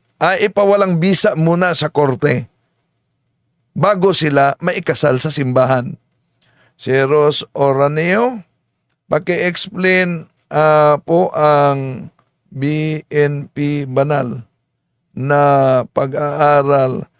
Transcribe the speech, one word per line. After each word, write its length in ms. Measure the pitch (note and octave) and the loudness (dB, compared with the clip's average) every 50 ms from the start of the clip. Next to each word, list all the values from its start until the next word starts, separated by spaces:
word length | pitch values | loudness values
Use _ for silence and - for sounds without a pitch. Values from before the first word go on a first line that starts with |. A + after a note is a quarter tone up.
| _ _ _ - | _ _ _ -2
ah, 160 | D#3 F3 F#3+ - | 0 0 0 0
ipawalang 640 | G#3 G#3+ - G3+ G3+ G3 G3+ G3+ G3 F#3+ F3 D#3+ | -2 0 0 2 2 2 4 2 2 2 0 0
bisa 320 | E3+ G3 F#3 - - G#3 - | 2 2 2 2 0 0 0
muna 400 | D#3+ D#3+ E3 E3+ F3 F#3 F3+ D#3+ | 2 2 2 2 2 0 0 -2
sa 160 | - D3+ D3+ | -2 -4 -2
korte 560 | - D3 D3 C3+ B2 - - C#3+ C3 A#2 A#2 - _ _ _ _ _ _ _ _ _ _ _ _ _ _ _ _ _ _ _ _ _ _ _ _ - | 0 0 0 0 0 0 0 -2 -2 -2 -4 -8 _ _ _ _ _ _ _ _ _ _ _ _ _ _ _ _ _ _ _ _ _ _ _ _ -4
bago 400 | - D#3 G3+ G#3 F#3 F3+ G3 F3 | 0 0 0 2 2 2 0 0
sila 400 | - D#3 D3+ C#3 C#3 C#3 C#3 - - | 0 -2 0 2 2 2 0 0 -4
maikasal 560 | E3 F3+ - G3 - - C3+ - - C#3+ C3 B2+ | -4 -6 -4 -4 -4 -4 -4 0 0 0 0 0
sa 160 | - D#3 C#3 | -2 -6 -4
simbahan. 640 | D3+ C3+ B2+ B2+ C3 B2+ C3 C3 B2 A#2+ - - - _ _ _ _ _ _ _ _ _ _ _ _ _ _ _ _ | -4 -4 0 0 0 2 2 0 -2 -4 -6 -12 -16 _ _ _ _ _ _ _ _ _ _ _ _ _ _ _ _
Si 160 | - B2 C3 | -4 -2 0
Rose 480 | C3+ C3+ C3 D3+ D3+ D3 D3+ D3 - - - | 0 2 2 2 2 2 2 0 -4 -8 -8
Oraneo, 880 | - - C#3 C#3 C3+ C3+ C#3 C#3+ D3+ D#3 E3 F3 F#3+ A3 A#3+ B3+ B3 G#3 - _ _ _ _ _ _ _ _ _ _ _ _ - | -4 0 0 0 2 2 0 0 0 -2 -2 0 0 0 -2 -2 -4 -8 -14 _ _ _ _ _ _ _ _ _ _ _ _ -4
paki-explain, 1200 | - D3+ - - F3 E3 F3 F3+ E3+ - - F#3+ - F3+ F#3 F#3 F#3 F#3 F#3 F3 F3 D#3+ - - _ _ _ - | -4 -4 -2 -2 -4 -2 -2 -4 -4 -6 -8 -10 -6 -2 0 0 2 2 0 -2 -4 -8 -12 -16 _ _ _ -6
ah, 540 | - D3+ D#3 D#3 D3+ D3+ D3+ D3 D3 C#3 | -2 0 2 4 4 4 4 4 2 0
po 320 | - - E3 E3+ F#3 - - | 0 0 0 0 0 0 0
ang 720 | D3 D3+ D3+ D3 D3 C#3 C#3+ C#3 C3+ C3+ C3 B2+ - - - _ _ _ _ _ _ _ _ - | 0 2 2 4 4 2 2 0 -2 -4 -8 -10 -12 -14 -16 _ _ _ _ _ _ _ _ -8
B 480 | C3+ C3+ D3 D3+ D3+ D#3 D#3 D#3 D3+ - - | -6 -4 -2 -2 -2 -2 -4 -4 -6 -8 -4
N 400 | - D3 D3 C#3+ D3 C#3+ - - | 0 0 0 0 0 -6 -10 -10
P 340 | - D3 D3 D3 D3 C#3+ C#3+ | -8 -6 -4 -4 -4 -4 -4
Banal 640 | C3 B2+ C3+ C#3 D3+ D3 C#3 C3 A#2+ C3+ B2 A2+ _ _ _ _ _ _ _ _ _ _ _ _ _ | -2 0 0 0 0 0 -2 -2 -4 -8 -10 -14 _ _ _ _ _ _ _ _ _ _ _ _ _
na 720 | - B2+ B2+ C#3+ D3 C#3+ C#3+ C#3 C#3+ C#3 C3+ C3 C3 B2+ A#2+ - | -10 -6 -2 0 2 4 4 4 4 4 4 4 2 0 0 -2
pag-aaral 1120 | - - C#3 C3+ C#3 D3 D3 C#3+ C#3+ D3+ D3+ D3 D3 C#3+ C#3 C#3+ C#3+ C3+ C3 C3 B2 - - - _ | -4 -4 -4 -2 -4 -4 -4 -4 0 2 2 4 4 4 4 2 2 2 2 0 -2 -6 -10 -12 _